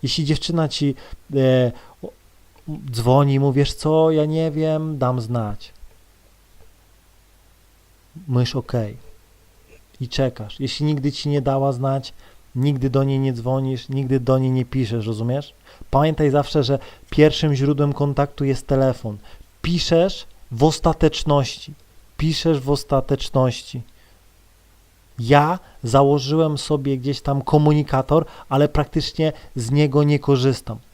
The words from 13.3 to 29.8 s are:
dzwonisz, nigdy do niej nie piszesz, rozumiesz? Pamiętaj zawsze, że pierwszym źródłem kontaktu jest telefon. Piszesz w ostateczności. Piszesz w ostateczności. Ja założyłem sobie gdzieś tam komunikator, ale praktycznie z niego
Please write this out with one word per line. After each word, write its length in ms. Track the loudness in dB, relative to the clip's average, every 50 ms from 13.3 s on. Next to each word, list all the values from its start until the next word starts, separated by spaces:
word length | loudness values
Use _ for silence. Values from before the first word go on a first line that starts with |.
| -2
dzwonisz, 560 | -4 -4 -4 -2 -2 -2 -4 -6 -6 -8 -6
nigdy 320 | -6 -4 -2 0 0 0
do 180 | 2 2 2 2
niej 120 | 2 2
nie 140 | 0 0 -2
piszesz, 420 | -2 -2 -2 -2 -2 -2 -4 -4
rozumiesz? 480 | -4 -4 -4 -4 -4 -4 -4 -6 -10 -18 _ _ -20 -20 -20 -10 0
Pamiętaj 400 | 2 2 2 2 2 2 2 2
zawsze, 340 | 2 2 0 2 0 0 2
że 140 | 2 0 -2 -4 -10 -20 -20 -14 _
pierwszym 440 | 2 4 4 4 4 2 0 0 0
źródłem 380 | 2 2 0 2 2 0 -2 0
kontaktu 520 | -2 -2 -2 0 0 -2 -2 -2 -4 -2
jest 220 | -2 -2 -2 -2
telefon. 520 | -2 0 2 2 2 0 -2 -6 -10 -10 -10 -14 -20 -20 -20 -20 _ _ _ _
Piszesz 640 | -2 -2 -2 0 2 2 4 4 2 0 -6 -14 -18 -20 -20 -18 -14
w 140 | -2 2 2
ostateczności. 1120 | 2 2 2 0 0 2 4 2 2 2 2 0 2 2 2 2 0 -6 -12 -16 -18 -20 -20 -20 _ _ -20 _ _ _
Piszesz 440 | _ -2 -2 -2 0 0 0 0 0
w 100 | 2 0
ostateczności. 1120 | -2 -2 0 0 0 0 0 0 -2 -2 -2 -2 0 2 2 2 0 -4 -10 -12 -12 -12 -14 -14 -20 _ -20 _ -20 _ _ _ _ _ _ _ _ _ _ _ _ _ _ _ _ _ _ _ -12 -10
Ja 400 | 0 4 4 4 4 4 0 -4 -6 -16 -20 -10 -8
założyłem 760 | 2 4 4 6 6 4 2 0 0 0 2 2 0 0 -4
sobie 400 | -2 -2 -2 -2 0 -2 -4 -4
gdzieś 220 | -4 -4 -6 -4
tam 220 | -4 -2 -2 -2 -2
komunikator, 840 | 2 2 4 6 6 4 2 2 0 -2 -2 0 2 2 0 0 0 -12 -20 -10 -2
ale 200 | 0 2 2 2
praktycznie 640 | 2 0 -2 0 -2 -4 -4 -4 -4 -2 -2 -2 -2 -6 -16 -12 -10
z 140 | -8 -4 -2
niego 320 | 2 2